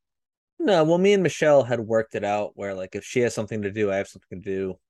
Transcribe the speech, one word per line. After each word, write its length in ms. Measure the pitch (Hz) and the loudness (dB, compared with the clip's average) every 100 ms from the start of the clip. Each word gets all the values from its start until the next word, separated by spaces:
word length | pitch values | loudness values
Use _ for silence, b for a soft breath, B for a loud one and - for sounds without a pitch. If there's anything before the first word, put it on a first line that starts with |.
| _ _ _ _ _ - | _ _ _ _ _ -4
No, 240 | 320 180 | 2 2
well, 140 | 156 175 | 4 4
me 160 | 190 | 4
and 100 | 202 | 4
Michelle 400 | 165 - 156 143 | 2 2 4 4
had 160 | 120 120 | 4 -2
worked 360 | 110 113 110 110 | 0 -2 -2 -4
it 80 | 101 | -2
out 260 | 104 104 - | -2 -4 -8
where, 180 | 101 | -8
like, 220 | 95 92 101 | -8 -10 -12
if 100 | - | -4
she 160 | 127 | 0
has 120 | 117 | 0
something 280 | - 104 110 | -2 -6 -6
to 100 | 101 | -6
do, 200 | 104 104 | -2 -2
I 60 | 98 | -2
have 100 | 98 | -4
something 320 | - _ 92 | -12 _ -14
to 80 | 98 | -8
do. 300 | 95 95 92 | -6 -6 -8